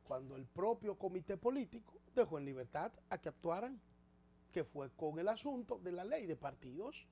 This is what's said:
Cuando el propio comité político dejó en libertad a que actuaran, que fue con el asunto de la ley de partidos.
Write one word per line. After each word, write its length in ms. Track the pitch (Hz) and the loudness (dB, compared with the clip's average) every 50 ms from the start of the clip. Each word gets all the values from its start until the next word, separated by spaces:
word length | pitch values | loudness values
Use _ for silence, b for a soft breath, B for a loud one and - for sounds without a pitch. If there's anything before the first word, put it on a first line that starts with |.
| _ | _
Cuando 320 | - 135 131 135 131 135 | -2 -4 -2 -2 -6 -8
el 100 | 135 135 | -10 -10
propio 520 | 123 - 175 190 220 233 - - 208 190 | -8 -2 2 2 2 2 2 0 -4 -2
comité 400 | - - 185 180 185 165 - 196 | 0 -2 0 0 -2 -2 -2 -4
político 600 | 180 - 240 262 285 240 - - 233 - - - - - - - | 2 4 4 4 4 0 -2 -6 -14 -14 -14 -20 -20 -20 2 6
dejó 220 | 254 226 147 160 147 | 6 6 6 4 -2
en 60 | 143 | -2
libertad 460 | 139 135 127 127 113 - 151 170 220 - - - - | -2 -2 -4 -6 -2 0 0 0 0 -4 -8 -4 -4
a 100 | 190 175 | -4 -2
que 100 | - 160 | -2 -6
actuaran, 500 | - - - 170 170 185 226 254 269 220 - - - - - - - - - - - - - - | -6 -2 0 2 2 2 0 -4 -6 -10 -14 -20 -20 -20 -20 -20 -20 -20 -20 -20 -20 -20 -20 -2
que 120 | - 175 156 | 0 0 0
fue 260 | - - 147 139 131 | 0 -2 -4 -4 -4
con 280 | - - 160 151 151 160 | -2 0 0 0 2 4
el 80 | 175 | 4
asunto 500 | 202 226 214 - 285 277 247 226 - 247 196 | 4 4 4 0 -2 0 0 -2 -2 -4 -2
de 120 | 180 180 | -2 -4
la 120 | 175 175 185 | -2 -2 0
ley 220 | 214 294 311 226 | 0 0 0 0
de 100 | 170 156 | -2 -2
partidos. 720 | 127 - 139 131 - - 127 127 156 208 269 311 - - - | -2 -2 -8 -8 -6 -12 -10 -8 -6 -6 -6 -8 -10 -16 -18